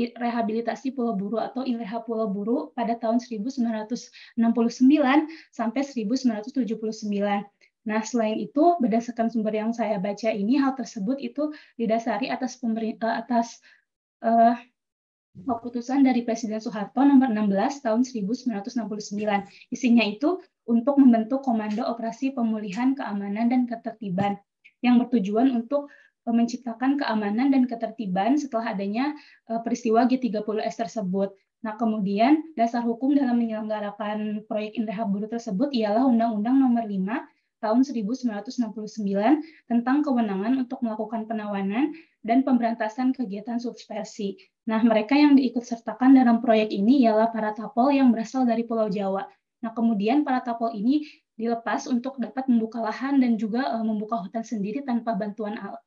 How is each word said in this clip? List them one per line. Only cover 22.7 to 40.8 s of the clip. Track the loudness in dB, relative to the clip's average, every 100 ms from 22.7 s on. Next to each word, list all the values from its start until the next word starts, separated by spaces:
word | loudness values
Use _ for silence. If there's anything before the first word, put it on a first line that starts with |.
| -2 0 0
Keamanan | -4 -4 -4 -2 2
dan | 2 0
Ketertiban | -4 -10 -10 -4 -2 -2 -4 _ _ _ _
yang | 4 4
bertujuan | 4 0 0 2 2
untuk, | 2 -2 -4 -4 -16 _ _
eh, | -2
menciptakan | 0 0 -2 -10 -2 0 0
keamanan | -2 -2 -2 0 2
dan | 2 0
ketertiban | -2 -6 -6 -4 0 2 0
setelah | 0 -4 -4
adanya, | -4 -4 -2 -4 -6 -16 _ -8
eh, | -6
peristiwa | -4 -2 2 4 4
G | 2
tiga | 0 -4
puluh | -4 -4
S | -4 -6
tersebut. | -6 -6 -4 -2 -4 -6 _ _ -10
Nah, | -4
kemudian | -2 -2 -2 2 4 4 0 -2
dasar | 0 0
hukum | -4 -2 0
dalam | 2 2 0
menyelenggarakan | 0 -4 -6 -6 -6 -8 -6 -6 -6 -6 -6
proyek | -6 -4 -6
Inreha | -6 -4
Buru | -4 -4 -4
tersebut | -8 -6 -2 0 0
ialah | 2 2 4
Undang-Undang | 4 2 0 2 4
Nomor | 4 2 0
lima | -4 -2 -4 -8 _ _ _
tahun | 0 2
seribu | 2 0 -4
sembilan | -4 -4 -6
ratus | -6 -4
enam | -4 -6
puluh | -10
sembilan | -6 -2 0 2 2 0 -18 -2
tentang | 0 2 2
kewenangan | 2 0 0 -2 0 -2
untuk | -2 -4